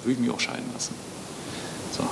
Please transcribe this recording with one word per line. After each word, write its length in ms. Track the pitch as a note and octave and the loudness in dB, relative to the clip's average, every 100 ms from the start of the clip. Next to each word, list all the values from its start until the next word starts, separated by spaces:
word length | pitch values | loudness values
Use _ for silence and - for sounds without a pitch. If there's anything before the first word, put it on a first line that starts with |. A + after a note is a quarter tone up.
würde 100 | A2+ | 2
ich 60 | C3 | 4
mich 120 | A#2+ | 4
auch 100 | G#2+ | 4
scheiden 280 | - - - | 2 0 -2
lassen.“ 200 | A#2+ - - - - - - - - - - - - | -2 -4 -4 -8 -8 -6 -6 -4 -4 -4 -4 -2 0
So. 60 | G5+ | 2